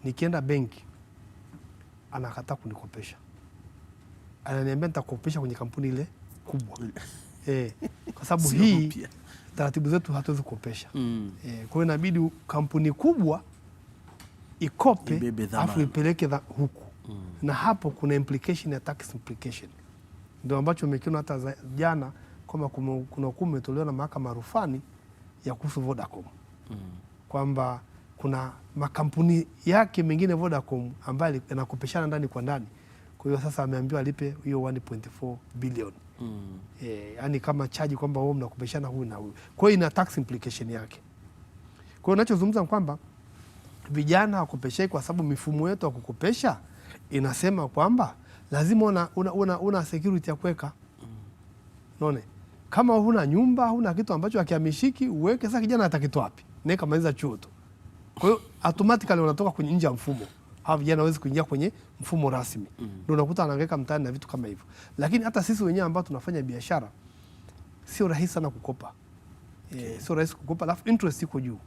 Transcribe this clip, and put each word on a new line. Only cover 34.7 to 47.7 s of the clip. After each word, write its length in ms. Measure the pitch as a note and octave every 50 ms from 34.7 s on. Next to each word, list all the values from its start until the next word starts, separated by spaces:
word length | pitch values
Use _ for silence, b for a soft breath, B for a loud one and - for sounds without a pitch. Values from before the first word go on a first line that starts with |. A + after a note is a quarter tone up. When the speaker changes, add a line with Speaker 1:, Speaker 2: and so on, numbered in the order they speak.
| C3 C3
Speaker 1:
point 300 | B2 - B2 A2 A2 A#2
four 280 | A2 - - B2+ B2 A#2+ - - -
billion. 360 | A#2+ B2+ C3 B2 A#2 A2 G2+ F2+ - - - - -
Speaker 2:
Mm. 400 | A#2+ A#2 G#2+ G2+ G2+ G2 F#2+ F#2 G2 - - - -
Speaker 1:
Eh, 320 | A#2+ A2 G#2 G#2 G#2 G#2+
yani 240 | A#2 C3+ C#3+ D3 C3+
kama 280 | - - D3 C#3+ C#3 B2+
charge 280 | - - D#3 D3+ C#3+
kwamba 240 | C3 D3 D3 C#3+ C#3
wao 120 | C3+ C#3 C#3+
mnakopeshana 540 | C#3 B2+ A2+ - - B2+ A#2+ - D3+ C#3+ C3
huyu 180 | B2 C3 C3 A2+
na 60 | A2
huyu. 180 | G#2 G#2 G#2 G2+ B B B B
Kwa 140 | - G3 G#3
hiyo 80 | G#3+ F#3
ina 100 | E3+ D#3
tax 260 | - - F3+ - - -
implication 520 | C3+ A2 B2+ A#2+ - B2+ - - A#2 A2+
yake. 300 | A#2 A2 A2 A2 - - - - - - - - - - - - - - B B B B B B B B
Kwa 40 | -
hiyo 100 | - F#3+
ninachozungumza 460 | G3 A3+ A3+ A3 F3+ F3+ G3+ G#3+ A3
ni 60 | F3+ D#3
kwamba 300 | - G#3 F#3 C#3+ C#3+ D#3 - - - - - B B B B B B B B B B B B -
vijana 480 | D3 D3 D3 D3 E3+ F#3 G#3 G#3+ G3+ F#3+
wakopesheki 520 | E3 C#3+ - C3+ A#2+ C3 A#2+ - F#3+ F#3+
kwa 100 | - D3
sababu 280 | B2+ - E3+ F3 E3 D3
mifumo 400 | C#3+ C3 - D#3 D3+ D3+ D#3 F3
yetu 160 | G3+ F#3+ -
ya 60 | D3+
kukopesha 680 | B2 B2 A#2 - A#2+ - - F#3 A#3+ A#3+ - B3 C#3+ - - B B B B B B B - -
inasema 560 | D3 C#3 C3 C3 B2+ - - F#3 G3+ F#3 D3+
kwamba 480 | B2+